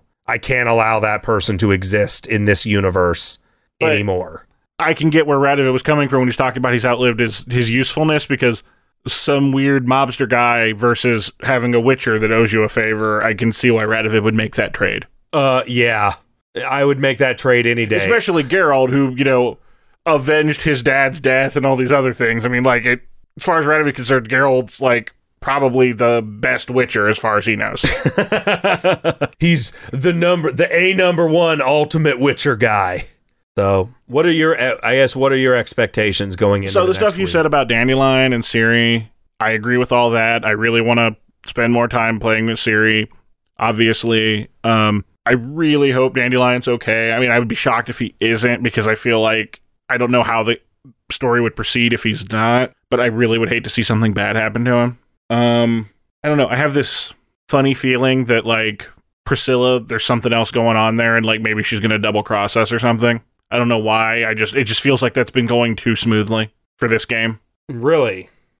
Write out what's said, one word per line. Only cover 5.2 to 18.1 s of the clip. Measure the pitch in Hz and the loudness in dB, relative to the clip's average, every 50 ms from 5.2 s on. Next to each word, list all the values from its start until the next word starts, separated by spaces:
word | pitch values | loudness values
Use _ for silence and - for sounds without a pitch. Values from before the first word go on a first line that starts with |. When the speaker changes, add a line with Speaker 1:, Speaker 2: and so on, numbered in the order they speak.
| 151 | 2
Speaker 2:
where | 147 143 139 | 2 2 2
Radovid | 143 139 143 139 135 131 | 2 2 2 2 2 2
was | 127 131 - | 2 0 0
coming | 156 151 147 143 127 | 0 0 2 2 2
from | 135 131 | 2 2
when | 127 123 | 2 0
he's | 113 | 0
talking | - 131 127 117 127 | -2 -2 -2 -2 -2
about | 127 123 | -2 0
he's | 123 120 117 | 0 0 0
outlived | 123 120 120 127 123 113 113 | 0 0 2 0 0 0 0
his, | 120 110 104 - - 127 | -2 -4 -4 -8 -10 -4
his | 120 123 120 113 | -2 -2 0 0
usefulness, | 117 127 131 - - 151 156 156 151 147 - | 0 0 -2 -2 -2 -2 0 0 0 -2 -2
because | - 139 - 131 120 113 - - _ _ _ _ _ _ _ - | -4 -4 0 0 0 0 -2 -10 _ _ _ _ _ _ _ -10
some | 123 - - - 160 143 139 139 139 | -8 -8 -6 -2 0 0 2 2 2
weird | 131 139 139 139 139 135 123 | 2 0 2 2 2 0 0
mobster | 123 127 135 139 123 120 - 123 110 | 0 0 0 0 -2 -2 -4 -2 0
guy | 127 120 120 120 117 117 113 110 | 0 0 2 2 2 2 0 -2
versus | 110 101 123 120 120 - - 123 117 110 95 - - - | -2 0 0 0 0 2 0 0 0 0 -2 -6 -10 -8
having | - 135 131 123 120 123 120 | -4 -2 -2 0 0 0 0
a | 117 | 2
Witcher | 113 131 131 127 - 120 110 107 | 2 2 0 0 0 -2 -2 0
that | 110 107 | 0 0
owes | 113 113 117 104 | 2 2 2 2
you | 110 110 | 2 0
a | 107 104 | 0 0
favor, | - 117 110 110 110 107 110 107 107 107 | -2 -2 -2 -2 -2 -2 -2 -2 -2 0
I | 107 113 110 | -2 -2 -2
can | - 113 113 | 0 -2 -2
see | 107 - - 123 | -2 0 2 2
why | 117 110 107 | 2 2 0
Radovid | 107 110 110 107 107 110 110 104 | 0 -2 -2 -2 0 0 2 2
would | 113 113 | 2 0
make | 110 110 107 - | 0 -2 -2 -2
that | - 104 - - | -4 -4 -4 -2
trade. | - 101 101 107 104 - _ _ _ _ - | -2 -2 -2 -2 -6 -10 _ _ _ _ -6
Speaker 1:
Uh, | - 147 139 135 127 131 113 | -2 0 2 2 2 0 0
yeah. | 120 123 120 120 120 113 107 104 98 95 - _ _ _ _ _ _ - - 123 131 | -2 0 0 2 2 2 0 0 0 -2 -4 _ _ _ _ _ _ -10 -8 -6 -4
I | 131 139 139 | -2 0 2
would | 143 139 135 | 0 0 0
make | 135 135 127 101 | 0 -2 0 0
that | 139 127 120 - | 0 0 0 -2
trade | - 131 123 120 117 | 0 2 2 4 2
any | 117 120 117 113 | 2 0 0 0
day. | 107 110 101 | 0 0 0
Speaker 2:
Especially | 98 95 | 0 2